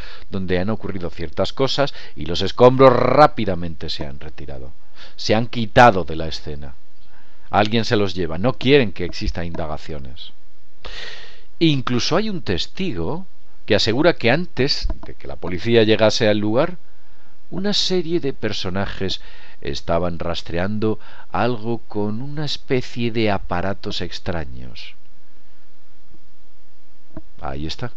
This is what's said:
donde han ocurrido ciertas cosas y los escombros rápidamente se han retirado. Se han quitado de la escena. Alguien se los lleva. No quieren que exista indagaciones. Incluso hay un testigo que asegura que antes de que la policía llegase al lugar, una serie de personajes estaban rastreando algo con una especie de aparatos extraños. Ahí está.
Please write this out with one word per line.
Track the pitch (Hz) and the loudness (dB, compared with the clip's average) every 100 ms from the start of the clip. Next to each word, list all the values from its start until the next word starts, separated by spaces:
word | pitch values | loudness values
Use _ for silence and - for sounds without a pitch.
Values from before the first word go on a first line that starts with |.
| - - - | -4 -4 -2
donde | 98 92 90 | -2 0 0
han | 98 | 0
ocurrido | 110 95 95 82 | -2 -2 -2 -4
ciertas | - 82 - 95 | -2 -2 0 0
cosas | - 135 - 139 - - - | 0 0 0 0 -2 -2 -2
y | 76 | -2
los | 87 | -2
escombros | 95 - 123 131 135 | -2 6 6 8 6
rápidamente | 120 120 131 151 - 95 85 85 80 78 | 6 4 6 6 4 0 0 -2 -2 -2
se | - 73 | -2 -2
han | 71 | -4
retirado. | 76 - 71 65 67 - - - - - | -4 -4 -4 -4 -4 -4 -2 -2 -2 -2
Se | - 107 | 0 0
han | 120 | 0
quitado | 123 107 131 120 95 80 | -2 2 8 8 8 0
de | 80 | -2
la | 80 | -2
escena. | - 82 71 69 - - - - - - - - | -2 -2 -4 -4 -4 -4 -2 -2 -4 -4 -4 0
Alguien | 98 107 117 107 | 2 2 2 2
se | 113 | 2
los | 98 90 | 2 0
lleva. | 80 82 | -2 0
No | 120 | 0
quieren | - 123 143 107 | 0 4 4 4
que | - 87 | 0 -2
exista | - 107 90 85 | -2 -2 0 -2
indagaciones. | 82 78 76 - 76 67 67 - - - - - - - - - - - - - - | -2 -2 -2 -2 -2 -2 -2 -2 -2 -2 -2 -2 -2 -2 -2 -2 -2 -4 -2 -2 2
Incluso | 165 143 123 120 - 170 | 2 2 0 0 2 0
hay | 214 | 0
un | 180 | -2
testigo | 110 85 - - 185 92 82 165 190 - - - - | 0 0 -2 -2 -2 -2 -2 -2 -2 -2 -4 -2 2
que | 101 | 2
asegura | 113 123 170 | 2 4 2
que | - 113 | 4 2
antes | 147 180 - 135 - - - - | 2 0 0 0 0 0 0 -2
de | |
que | - 67 | -4 -4
la | 71 | -2
policía | 85 90 110 117 | -2 -2 4 4
llegase | 107 107 110 - 107 | 6 6 4 4 2
al | 104 | 4
lugar, | 107 117 175 - - - - - - - - | 2 2 0 -2 -4 -4 -4 -4 -4 -2 -2
una | 175 202 | -2 -2
serie | 196 - 185 160 170 | 0 0 0 0 0
de | 139 | 0
personajes | - 107 104 98 92 98 - 95 - - - - - | -2 -2 -2 -2 -2 -2 -2 -2 -2 -2 -2 -2 -2
estaban | - 71 - 85 87 82 | -2 -2 0 0 0 -2
rastreando | 87 85 - 82 98 107 110 107 - - - | -2 -2 -2 -2 0 0 0 0 -2 -4 -2
algo | 87 117 117 110 113 - | 0 0 0 -2 -2 -2
con | 104 104 110 | -2 0 -2
una | 139 147 | -2 -2
especie | 147 - - 127 - 123 117 | -2 -2 0 0 0 -2 0
de | 110 107 | 0 2
aparatos | 95 - 87 90 98 104 95 | 0 0 0 0 -2 -2 -2
extraños. | 90 - - 85 67 64 62 - - - - - - - - - - - - - - - - - - - - - - - - - - - | -2 -2 -2 -2 -2 -2 -2 -2 -2 -2 -2 -2 -2 -2 -2 -2 -2 -2 -2 -2 -2 -2 -2 -2 -2 -2 -2 -2 -2 -2 -2 -2 -2 -2
Ahí | 69 71 80 | -2 -2 -2
está. | - 120 | -2 -2